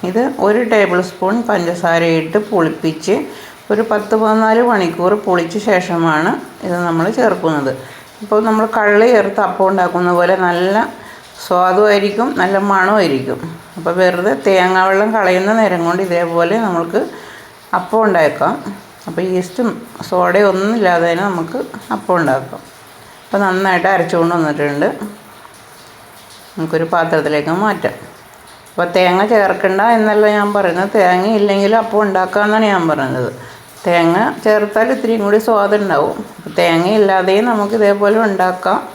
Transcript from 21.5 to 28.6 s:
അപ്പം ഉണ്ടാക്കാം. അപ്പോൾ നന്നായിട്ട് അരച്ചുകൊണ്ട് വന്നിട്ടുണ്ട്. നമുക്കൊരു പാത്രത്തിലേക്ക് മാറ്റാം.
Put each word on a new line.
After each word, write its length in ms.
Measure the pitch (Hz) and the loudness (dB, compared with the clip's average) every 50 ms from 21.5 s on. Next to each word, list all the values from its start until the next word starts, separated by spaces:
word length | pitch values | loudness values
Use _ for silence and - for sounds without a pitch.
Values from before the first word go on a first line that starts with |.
| - 254 294 - - 220 - - 233 | -6 -8 -8 -8 -10 -16 -10 -8 -8
അപ്പം 180 | 208 - - 185 175 | -8 -2 0 0 0
ഉണ്ടാക്കാം. 420 | 160 143 131 135 131 131 - - - - - - - - - - - - - - - | 2 0 0 -2 -4 -8 -14 -16 -18 -20 -20 -20 -20 -20 -20 -20 -20 -20 -20 -20 -14
അപ്പോൾ 160 | - - 202 202 | -6 -2 -2 0
നന്നായിട്ട് 440 | 190 185 185 190 196 185 175 170 185 196 | 0 0 0 0 0 0 2 2 0 0
അരച്ചുകൊണ്ട് 400 | 180 170 165 170 175 170 170 170 170 | 0 0 0 0 0 0 0 0 0
വന്നിട്ടുണ്ട്. 520 | 165 151 147 151 147 147 143 143 151 214 - - 214 208 - - - - - - - - - - - - - - - - - - - - - - - - - - - - - | 0 -2 -2 -2 -2 -2 -2 -2 -2 -2 -2 -6 -12 -14 -14 -18 -20 -20 -20 -20 -20 -20 -20 -20 -20 -20 -20 -20 -20 -20 -20 -20 -20 -20 -20 -20 -20 -20 -20 -20 -20 -18 -10
നമുക്കൊരു 320 | - 160 160 160 160 165 165 180 | -8 -6 -4 -2 -2 -2 0 0
പാത്രത്തിലേക്ക് 600 | 175 165 160 165 156 151 151 151 151 147 151 165 180 208 | 0 0 2 0 0 0 0 -2 -2 -2 -2 -2 0 0
മാറ്റാം. 320 | 214 196 170 - - - - - - - - - - - - - - - - | -2 -2 -2 -4 -6 -6 -6 -18 -20 -20 -20 -20 -20 -20 -20 -20 -20 -20 -20